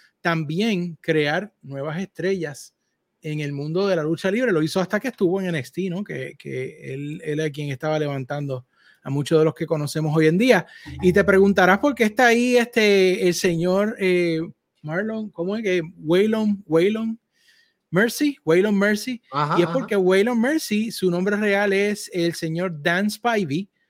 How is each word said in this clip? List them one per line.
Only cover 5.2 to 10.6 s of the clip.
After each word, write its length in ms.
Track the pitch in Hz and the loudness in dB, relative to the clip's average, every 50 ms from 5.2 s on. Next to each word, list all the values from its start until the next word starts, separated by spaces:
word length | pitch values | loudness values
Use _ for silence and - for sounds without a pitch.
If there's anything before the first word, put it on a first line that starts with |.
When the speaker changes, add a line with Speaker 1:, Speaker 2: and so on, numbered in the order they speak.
| 202 170 185 196 | -2 0 0 -2
Speaker 1:
en 80 | 190 | -2
N 120 | 180 170 147 | -4 -4 -6
X 120 | 123 - | -6 -8
T, 180 | - 175 190 190 | -8 -6 -6 -6
¿no? 140 | 170 190 208 | -6 -6 -8
Que, 320 | - 151 135 131 139 - | -8 -10 -10 -10 -12 -14
que 560 | - - 143 135 131 131 131 - - - - 131 | -16 -14 -10 -8 -8 -8 -10 -12 -14 -14 -12 -12
él, 280 | 139 143 147 151 180 - | -10 -10 -10 -12 -10 -8
él 160 | 156 147 151 | -6 -4 -4
es 120 | 156 156 | -4 -4
quien 180 | 139 147 147 143 | -6 -6 -8 -8
estaba 300 | 135 127 - 156 156 156 | -8 -6 -4 -4 -2 -2
levantando 640 | 151 143 143 135 131 - 143 147 147 120 131 127 127 _ _ _ _ _ _ _ - | -2 -4 -4 -6 -8 -8 -8 -8 -6 -6 -8 -8 -10 _ _ _ _ _ _ _ -10
a 60 | - | -6
muchos 260 | 135 143 139 - 170 | -4 -4 0 2 4
de 80 | 156 156 | 4 4
los 80 | 160 151 | 4 0
que 140 | - 170 | -2 -4
conocemos 460 | 151 165 151 147 143 - 156 156 156 147 | -4 -4 -4 -4 -4 -4 -4 -2 0 2
hoy 100 | 160 156 | 4 4
en 100 | 156 165 | 4 4
día. 280 | 190 240 262 226 175 | 4 6 6 4 4